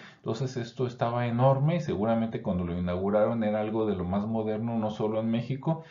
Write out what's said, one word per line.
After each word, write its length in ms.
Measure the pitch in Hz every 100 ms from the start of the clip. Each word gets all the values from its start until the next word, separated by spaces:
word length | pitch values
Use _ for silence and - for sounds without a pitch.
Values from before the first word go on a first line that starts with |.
| - -
Entonces 400 | - 113 127 123
esto 280 | 113 - 123
estaba 400 | - 117 120 120
enorme 520 | 117 135 135 147 170
y 40 |
seguramente 640 | - 92 110 113 113 120
cuando 220 | 107 90 87
lo 120 | 87
inauguraron 680 | 90 90 98 104 107 117
era 160 | 107 107
algo 280 | 107 113 110
de 80 | 92
lo 80 |
más 240 | 90 101 107
moderno, 500 | 113 107 107 117 113
no 140 | 107
solo 280 | 107 110 110
en 120 | 113
México, 500 | 117 123 135 160 160 -